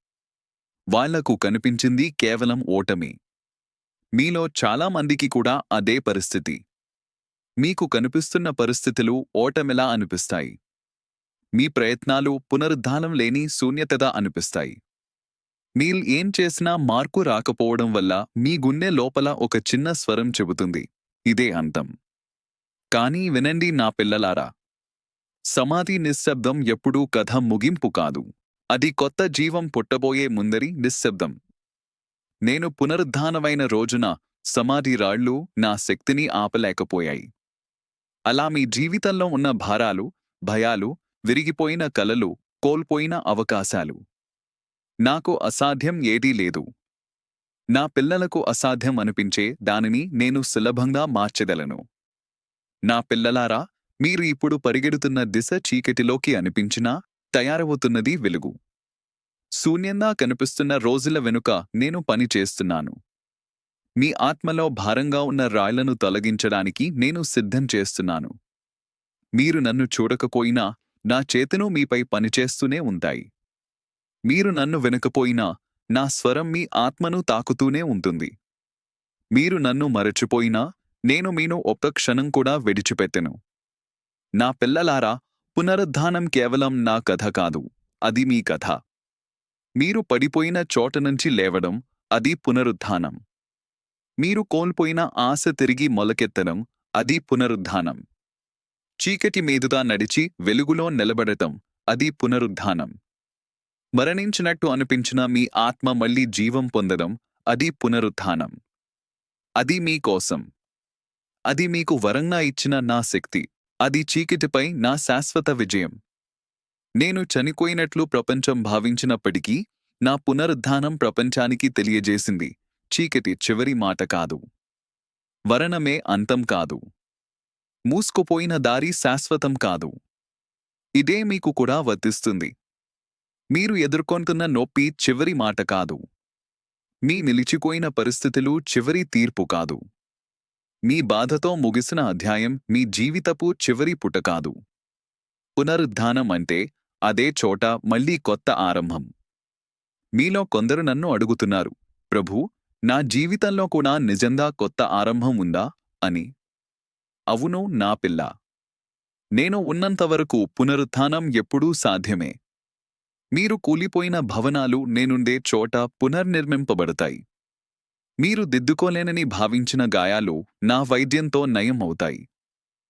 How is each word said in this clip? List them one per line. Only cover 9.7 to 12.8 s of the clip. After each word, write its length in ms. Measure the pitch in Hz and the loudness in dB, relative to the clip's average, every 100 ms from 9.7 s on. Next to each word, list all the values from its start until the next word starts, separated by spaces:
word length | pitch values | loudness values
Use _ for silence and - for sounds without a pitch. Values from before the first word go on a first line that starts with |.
| 127 131 | 0 2
అనిపిస్తాయి. 680 | 113 92 90 - 87 64 50 _ _ _ _ _ _ _ _ _ | 0 -2 -4 -4 -4 -6 -12 _ _ _ _ _ _ _ _ _
మీ 140 | 113 135 | 2 2
ప్రయత్నాలు 720 | 127 113 120 139 135 143 135 - | 2 0 0 0 0 0 -2 0
పునరుద్ధానం 640 | 139 156 143 | 0 2 0